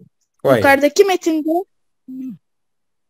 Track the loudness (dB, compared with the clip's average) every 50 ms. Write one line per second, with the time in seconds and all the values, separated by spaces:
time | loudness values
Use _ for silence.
0 | _ _ _ _ _ _ _ _ -2 0 2 2 4 2 2 2 2 0 2 2
1 | 2 2 2 0 -2 -2 -4 -2 -2 -2 -4 -4 -4 -6 _ _ _ _ _ _
2 | _ -20 -16 -16 -14 -14 -16 -18 _ _ _ _ _ _ _ _ _ _ _ _
3 | _ _